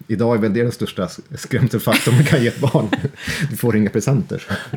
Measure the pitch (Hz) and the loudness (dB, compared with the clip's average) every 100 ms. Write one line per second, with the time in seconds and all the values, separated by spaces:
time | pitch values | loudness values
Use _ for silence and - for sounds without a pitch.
0 | - 101 117 117 107 104 120 - 107 - | -6 0 2 2 2 0 0 -2 -6 -4
1 | 87 - - 139 - 127 123 110 - 123 | -6 -6 -16 -16 -4 0 2 2 0 2
2 | - 127 143 156 117 - 135 156 107 - | 4 4 4 4 2 0 0 2 0 -2
3 | - - - - 147 110 120 107 101 110 | -4 -8 -10 -6 -4 -2 0 2 2 0
4 | 131 135 - - - 98 - | 2 0 0 -6 -6 -8 -8